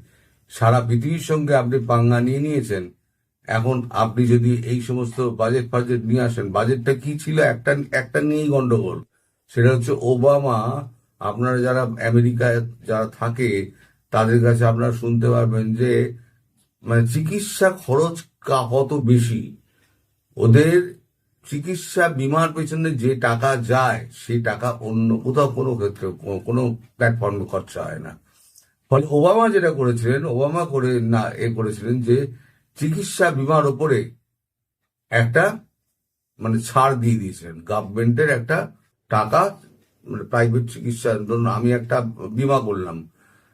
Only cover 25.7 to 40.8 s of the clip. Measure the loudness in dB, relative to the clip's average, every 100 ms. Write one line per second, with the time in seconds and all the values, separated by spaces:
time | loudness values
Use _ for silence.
25.7 | -2 -4 -4 -8 -8 -8 -8 -4 -2 -2
26.7 | -4 -10 -2 0 0 -2 -4 -6 -6 -8
27.7 | -10 -10 -10 -14 -18 _ _ _ -20 _
28.7 | _ 0 0 2 2 4 4 4 2 0
29.7 | 0 0 0 0 0 -2 -2 -2 -2 -2
30.7 | -2 0 0 2 0 0 -4 -4 -2 -4
31.7 | -4 -4 -2 2 0 0 -8 _ _ _
32.7 | -6 -4 -2 -4 0 0 0 0 2 2
33.7 | 0 0 0 -2 -12 _ _ _ _ _
34.7 | _ _ _ -2 0 2 2 0 -2 _
35.7 | _ _ _ _ _ _ -8 -2 -2 0
36.7 | 2 2 2 0 0 -2 -10 -16 -14 -6
37.7 | -6 -4 -2 0 2 2 0 -2 -4 -4
38.7 | -12 _ _ -2 -2 2 2 0 -2 -20
39.7 | _ _ _ -12 -12 -4 0 2 2 -2
40.7 | -8